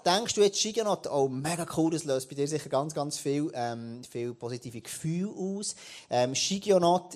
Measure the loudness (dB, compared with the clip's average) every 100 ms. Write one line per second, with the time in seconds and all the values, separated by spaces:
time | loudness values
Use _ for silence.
0 | 2 2 2 4 4 4 0 0 0 0
1 | 0 2 2 0 -2 -2 -2 2 2 2
2 | 0 -2 -2 -2 -2 -2 0 0 0 -2
3 | -4 -2 -2 0 0 -2 -4 -4 -8 -12
4 | -10 -6 -6 -6 -6 -8 -8 -12 -12 -6
5 | -4 -2 -4 -4 -4 -4 -6 -10 -14 -18
6 | -2 0 2 0 -2 0 4 6 6 4
7 | 0